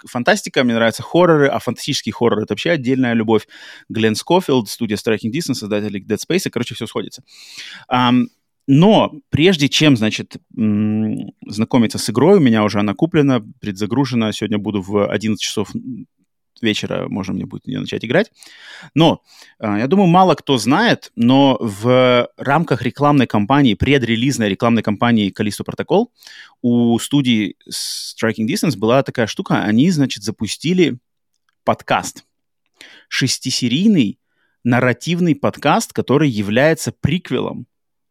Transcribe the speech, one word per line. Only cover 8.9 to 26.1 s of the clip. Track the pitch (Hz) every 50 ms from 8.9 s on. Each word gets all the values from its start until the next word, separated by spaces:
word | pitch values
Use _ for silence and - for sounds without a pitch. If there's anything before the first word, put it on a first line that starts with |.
| 214 160 110 98 - - - _
прежде | - 131 156 185 196 147 143 131
чем, | - - 156 156 139
значит, | 117 107 107 - - 104 - - - _ _ - -
м, | 110 107 104 104 107 107 107 107 110 107 104 - - - - _ -
знакомиться | - 110 104 113 - - 131 113 104 - 107
с | - -
игрой, | 104 110 127 170 202 202
у |
меня | 147 127 113 110 107
уже | 104 98 101
она | 104 104 98
куплена, | - 170 165 - 160 139 139 131 120 110 113 - _
предзагружена, | - 107 98 95 107 95 117 131 143 127 123 117 113 107 104
сегодня | - 113 101 104 104
буду | 98 107 101 104 90
в | 92 104 104 101 -
одиннадцать | - 104 107 110 107 - -
часов | - - 110 101 - - 110 - - 127 101 - _ _ _ _ _ _ _ _ _ _ - -
вечера, | 110 104 - - 95 92 92 90 87
можно | - 104 95 95 95
мне | 98 95
будет | - - - -
в | -
нее | 101 101
начать | 101 - 104 101 110
играть. | 110 123 170 226 - _ _ - - - - - - - - - - -
Но, | - 160 160 104 - _ _ _ - - - _ -
а, | - 107 101 104
я | 117 135
думаю, | 180 196 202 175
мало | 165 185 190 185 156
кто | - - - 139 120
знает, | 101 117 139 180 233 233 147 - - - -
но | - 117 120 131 135 139 135 127 -
в | - 113 101 98 107 123 127 131 127 127 123 123 120 - _ -
рамках | - 127 139 156 170 - 143 120 -
рекламной | 123 - - 139 147 147 143 120
кампании, | - - 110 104 101 135 143 143 123 101
предрелизной | - - - 143 139 120 113 117 110 120 139 131 - 113 104
рекламной | 98 - 127 117 117 110 101
кампании | - 104 95 117 120 120 110 104 95 -
Callisto | - 110 104 101 - -
Protocol | - - - 101 - 156 190 240 -